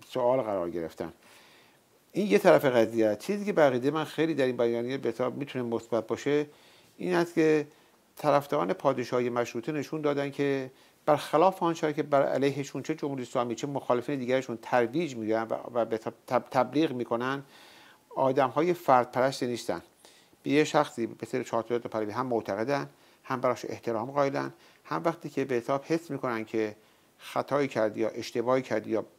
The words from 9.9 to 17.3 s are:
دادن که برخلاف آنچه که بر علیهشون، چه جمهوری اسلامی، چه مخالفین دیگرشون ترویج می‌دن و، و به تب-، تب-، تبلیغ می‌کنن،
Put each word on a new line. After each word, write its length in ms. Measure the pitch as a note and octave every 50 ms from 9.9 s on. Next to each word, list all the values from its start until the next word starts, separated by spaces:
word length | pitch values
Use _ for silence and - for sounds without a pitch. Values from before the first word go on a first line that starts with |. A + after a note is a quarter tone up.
| - D#3
دادن 300 | D3 D3 C#3+ C#3+ C#3 C#3+
که 400 | C#3 - D3 C#3 C#3 C3+ C3 B2+ - - - _ _ _ _
برخلاف 580 | - D3+ C#3 - - - D3+ E3+ F#3+ F#3 - F3+
آنچه 300 | E3+ E3 E3 - D#3 D3
که 100 | D#3 D3
بر 200 | D3+ D3 C#3 C#3
علیهشون، 600 | - - C3+ C3+ C#3+ C3+ C#3+ C3+ - - C#3 B2
چه 120 | - D#3+
جمهوری 280 | D#3 D#3+ C#3+ C#3 C3 B2
اسلامی، 320 | - - C3+ A#2+ A#2+ A#2
چه 120 | A2+ - C#3+
مخالفین 520 | C#3 C3 - - B2 A#2+ A2+ - D3 C3+
دیگرشون 400 | B2 A#2 B2+ C3+ C3 - A#2+ A2
ترویج 540 | - - C3 B2 A#2+ A2+ B2 D#3+ F3 D3 C3
می‌دن 280 | A2+ A2 G#2+ A2 A2+ A2+
و، 140 | A2+ C3 - - - A#2+
و 120 | A#2+ A2+
به 120 | A#2 A2+ A2
تب-، 300 | - A#2 - - _ -
تب-، 220 | B2+ B2 - -
تبلیغ 420 | - C3 B2 A#2+ B2+ D3 D#3+ D3+ C3
می‌کنن، 500 | B2 A#2 - A#2 A#2 B2 C3